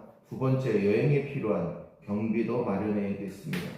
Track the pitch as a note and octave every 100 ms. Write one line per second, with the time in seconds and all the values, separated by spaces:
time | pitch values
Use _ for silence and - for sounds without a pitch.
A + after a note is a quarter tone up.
0 | - - _ A2 C3 C3 B2 G#2 G2+ A2+
1 | C#3 C#3+ - - G#2+ F#2 E2+ - - -
2 | - G#2 A2 A2+ A2 B2 A2+ F#2+ G#2+ G#2
3 | G2+ G2 G2 - D#3 F3+ D3